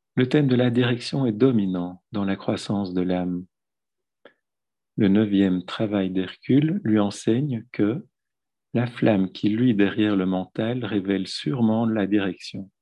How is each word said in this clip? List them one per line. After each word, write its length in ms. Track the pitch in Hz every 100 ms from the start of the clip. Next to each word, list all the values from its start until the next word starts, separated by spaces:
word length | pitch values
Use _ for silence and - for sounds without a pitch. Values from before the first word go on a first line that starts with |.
| _ -
le 120 | 127
thème 200 | 151 143
de 80 | 123
la 160 | 123
direction 560 | 120 120 120 - 147 131
est 40 |
dominant 720 | 104 135 117 95 92 87 92 _
dans 140 | 104 98
la 100 | 98
croissance 600 | - 101 - 101 95 90
de 60 |
l'âme. 440 | 92 90 90 90 92 _ _ _ _ _ _ _ - _ _ _ _ _ _ -
Le 120 | 101
neuvième 540 | 101 107 101 98 90
travail 460 | 90 - 110 101 92
d'Hercule 720 | 92 92 - - 127 156 202
lui 160 | 147 107
enseigne 680 | 101 - - 113 147 117 -
que 360 | - 104 143 - _ _ _ _ _ _
la 140 | 117 120
flamme 440 | - 110 104 95
qui 180 | - 107
luit 260 | 107 127 104
derrière 400 | 101 92 107 101
le 100 | 92
mental 580 | 95 92 - 113 127
révèle 440 | 110 107 92 95 92
sûrement 580 | - - 139 110 110 117
la 220 | 110 95
direction. 640 | 104 98 87 - 98 95 _